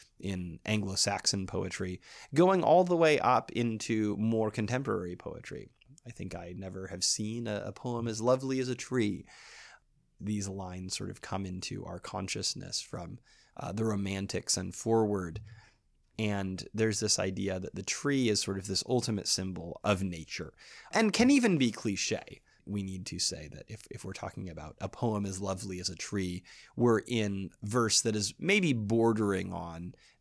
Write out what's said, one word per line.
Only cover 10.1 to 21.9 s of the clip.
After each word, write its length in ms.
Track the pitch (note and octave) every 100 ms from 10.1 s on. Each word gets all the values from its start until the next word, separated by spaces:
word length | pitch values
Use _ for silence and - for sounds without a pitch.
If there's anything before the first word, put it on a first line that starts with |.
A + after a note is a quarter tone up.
| -
These 300 | G2+ G#2 G2
lines 480 | F#2+ F#2 F#2 F#2 -
sort 140 | G2+
of 100 | G2
come 260 | - G2 G2
into 380 | F#2 - G2+
our 160 | - F2+
consciousness 800 | - F#2+ F#2+ G#2+ - - - -
from, 400 | - - - A#2+ - _ _ -
uh, 160 | -
the 100 | G2+
Romantics 720 | A2+ G2+ G2 G2 G2 F#2 - -
and 180 | F#2
forward. 680 | - A2+ A2+ G#2+ G2+ F2 D#2+ - - - _ _ _ _ -
And 480 | G#2+ G2+ F#2+ F#2 - G#2+
there's 240 | A2 G#2
this 180 | G#2+ G2+
idea 420 | F#2+ F#2+ F#2+ F#2
that 140 | F#2
the 80 | -
tree 480 | F#2+ - C#3+ C#3 A#2+
is 100 | G2+
sort 200 | - G2
of 80 | G2
this 160 | F#2+ -
ultimate 400 | B2 A#2+ G#2 -
symbol 520 | - F#2+ E2+ E2 -
of 200 | - G2
nature 500 | G2 E2+ D2+ - D#2+ - - - -
and 200 | - A3
can 200 | - B3
even 260 | C#4+ A#3+ E3
be 140 | B2
cliche. 680 | G2+ A#2